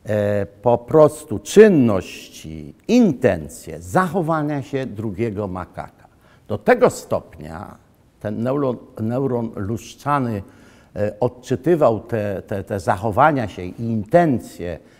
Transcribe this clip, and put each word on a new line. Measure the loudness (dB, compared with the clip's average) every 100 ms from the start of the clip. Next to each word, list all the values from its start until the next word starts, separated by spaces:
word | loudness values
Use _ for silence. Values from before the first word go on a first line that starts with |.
e, | -4 -2 0 -2 -4
po | -2 2 2
prostu | 4 6 6 4 -8 -10
czynności, | 4 8 8 8 4 2 -4 -14 -20 -20 -16 -14 -16 -12 0
intencje, | 4 4 4 2 0 -4 -14 -16 -14
zachowania | -4 -2 0 -2 -2 -2 -4 -6
się | -6 -6 -6
drugiego | -8 -8 -6 -6 -4 -6
makaka. | -8 -12 -14 -16 _ _ _ _ _ -10
Do | -4
tego | 0 2 2
stopnia | 0 -6 -6 -6 -16 -16 -14 -16 -18 _ _ _ _
ten | -10 -6
neuron, | -4 -2 -2 -4 -10 -8
neuron | -4 -2 -2 -2 -4 -6
luszczany, | -6 -6 -10 -10 -4 -2 -2 -6 -8 -18 -20 -20 _ -4
e, | -4 -2
odczytywał | -4 -4 -6 -4 0 2 2 0
te, | -4 -6 -4 -6
te, | -6 -8
te | -6 -4
zachowania | -2 -2 0 2 2 2 -4
się | -8
i | -12 -8
intencje, | -4 -4 2 4 4 0 -4 -10 -10 -10 -14 _